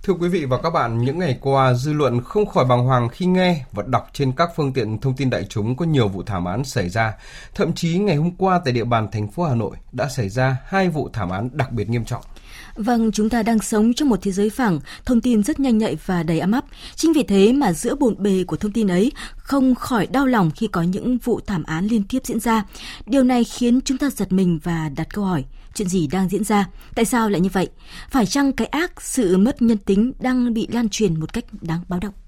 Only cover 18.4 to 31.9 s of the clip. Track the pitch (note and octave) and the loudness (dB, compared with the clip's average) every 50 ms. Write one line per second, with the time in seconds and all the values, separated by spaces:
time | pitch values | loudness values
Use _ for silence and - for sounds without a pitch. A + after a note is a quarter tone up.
18.4 | F3+ F3+ - D3+ - G#3+ G3+ A#3 A3 G3 F3 F3 G3 B3+ - - - - - - | 0 -2 -4 -4 -4 -4 -2 0 0 2 4 4 2 2 0 -4 -14 -14 -14 -16
19.4 | - - - C#4 C4 C4 B3+ - - - C4 A3+ F3 - F3+ C4 C#4+ C4 B3 A3+ | -6 -2 0 2 4 4 2 2 0 -2 0 0 0 0 0 0 2 4 4 4
20.4 | F#3 D#3+ D3+ - A3+ G#3 - F3+ E3 F3 F#3 E3+ - A#3 B3+ A#3+ - - A3 - | 4 2 2 0 -4 -2 -2 0 0 0 0 -2 -2 -2 -2 -2 0 -2 -2 -2
21.4 | - - G#3 E3+ - - D#3+ D#3+ F3+ G#3+ A#3 A3+ G3+ G3 - C4 - - A#3+ A#3 | -2 -4 -4 -4 -4 -4 -4 -4 -2 0 0 0 0 0 -4 -4 -4 -2 -6 -2
22.4 | - A#3+ A3+ A3 G3+ - - - - - - - - - A3 C#4 C4 B3 B3+ A#3+ | 0 2 0 0 0 -2 -10 -18 -16 -16 -16 -16 -8 0 2 4 4 4 4 2
23.4 | A#3 A#3 - - B3 A#3+ A#3+ C4 C4+ - C#4 C4 D4+ C#4 - - G3+ G3 F#3 F#3+ | 2 0 0 -2 2 4 4 2 2 0 -2 -2 -2 -2 -2 -2 -4 0 2 2
24.4 | F#3+ F3+ E3+ D#3 - F3+ E3+ E3 D#3 D#3 C#3 C3+ D#3+ - - G#3 G#3 F#3+ F#3 - | 2 2 0 0 -2 -4 -4 -2 -4 -4 -4 -6 -8 -6 -4 -4 -2 0 -2 -2
25.4 | C3 - - - - - - - A3 F3+ E3+ F#3+ E3 C#3+ D3 F#3 F#3+ F3 F#3 G3 | -4 -6 -12 -18 -20 -16 -8 -6 -4 0 0 0 0 0 0 0 0 0 0 -2
26.4 | G#3+ G3 G#3+ G3+ G3 - - - - - - - A3+ - - B3 A3+ G#3+ G3+ D3+ | 0 2 2 2 2 0 -4 -18 -18 -8 0 0 0 2 2 2 2 2 2 2
27.4 | F3+ G3 F#3 G3 F3+ - - - - - - - - - - C4 A3+ - - C#4 | 2 2 2 0 0 0 -4 -14 -20 -20 -18 -18 -18 -2 0 2 2 2 2 2
28.4 | C#4+ C#4 C4+ - A3+ - - C#4 E4+ F4 - - - - - - A#3+ F3+ F3+ F#3 | 2 2 2 0 -2 -2 0 -2 -2 -2 -6 -12 -12 -6 -2 0 2 4 4 4
29.4 | G3 A#3+ - - A#3+ A3+ A#3 G#3 - - G3 F#3+ A3 B3+ C4+ - - B3+ B3+ B3+ | 4 2 0 0 2 2 2 2 2 0 2 2 2 2 0 -4 -4 -2 0 0
30.4 | A#3+ A#3+ A3+ A3+ G#3 - - A#3 A#3+ G#3+ - - G#3+ G3 E3 D#3+ D#3 D#3 - - | 0 0 0 -2 -2 -2 -2 -2 -2 -2 0 0 0 0 0 0 -4 -6 -6 -8
31.4 | D#3+ - - - - E3+ D#3+ E3+ F3 - | -10 -8 -14 -14 -6 -4 -4 -4 -4 -4